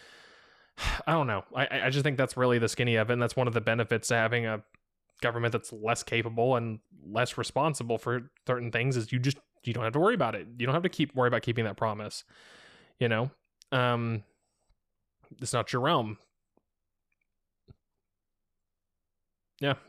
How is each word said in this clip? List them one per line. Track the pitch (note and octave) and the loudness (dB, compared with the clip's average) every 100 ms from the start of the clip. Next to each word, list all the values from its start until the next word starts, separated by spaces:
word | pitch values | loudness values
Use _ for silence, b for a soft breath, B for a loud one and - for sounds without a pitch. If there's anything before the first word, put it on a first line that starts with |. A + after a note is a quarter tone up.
| B B B B B B B B | B B B B B B B B
<sighs> | B B - | B B 0
I | |
don't | E3 C3+ | 0 2
know. | G2+ - | -2 -4
I, | B2+ C3+ | -2 -2
I, | C3+ B2+ | 0 0
I | |
just | C3+ | 0
think | C#3+ C3+ | 0 0
that's | C3 - | 0 2
really | B2+ B2 | 4 4
the | A2+ | 2
skinny | - B2 A2+ | 0 2 2
of | G#2+ | 2
it, | |
and | B2 | 2
that's | A#2+ - | 0 0
one | B2 | 0
of | |
the | A2+ | 0
benefits | A2 A#2 G#2+ A#2 - | 0 0 0 -2 0
to | |
having | A#2 A2+ A#2+ A2+ | 2 2 0 -2
a | G#2+ - _ _ _ _ _ | -4 -8 _ _ _ _ _
government | B2 A#2 A#2 | -2 0 0
that's | A#2 - | 0 -4
less | A2+ G#2+ A#2 | -4 -2 0
capable | - A#2 A2+ A2+ A#2+ B2+ | 0 -2 0 0 2 2
and | A#2 G#2+ - - D2 | 0 -6 -12 -20 -6
less | G#2 A#2+ - | -2 0 -2
responsible | A#2 - D3+ D3+ A#2 A#2 | -4 0 0 0 -2 -2
for | - B2 B2+ _ - | -2 -4 -6 _ -4
certain | B2+ A#2+ | -2 -2
things | A#2 A#2+ B2+ | 0 0 0
is | A2 | 0
you | B2 | 0
just, | B2+ C#3 - _ | 0 -2 -8 _
you | - | -6
don't | A2+ | -2
have | A2+ | -2
to | C3 | 2
worry | F#3 | 2
about | A#3 B2 | 2 0
it. | G#2 F2+ A#2+ | -2 -8 -4
You | A#2+ | -2
don't | |
have | D3 | 0
to | F3+ | 0
keep, | - D3+ | 0 -2
worry | C3 B2 | 2 2
about | A#2+ | 2
keeping | A#2 A#2 A2+ | 0 0 -2
that | F#2 | -2
promise, | A2+ G#2 G#2 - - B B B B B B - | -4 -4 -8 -12 -16 B B B B B B -2
you | A#2+ | 0
know? | A2 B2+ - _ _ _ | 2 0 -6 _ _ _
Um, | C3 B2 A#2+ A#2 A2+ - _ _ _ _ _ _ _ _ _ _ - | 2 2 2 0 -2 -6 _ _ _ _ _ _ _ _ _ _ -12
it's | A#2+ | -4
not | B2 G#2+ | -2 -2
your | C3 | 0
realm. | C3+ E3 A2 G#2+ _ _ _ _ _ _ _ _ _ _ _ _ _ _ - - _ _ _ _ _ _ _ _ _ _ _ _ _ _ _ _ _ _ | 2 2 0 -6 _ _ _ _ _ _ _ _ _ _ _ _ _ _ -20 -20 _ _ _ _ _ _ _ _ _ _ _ _ _ _ _ _ _ _
Yeah, | C#3+ C3+ | -2 -2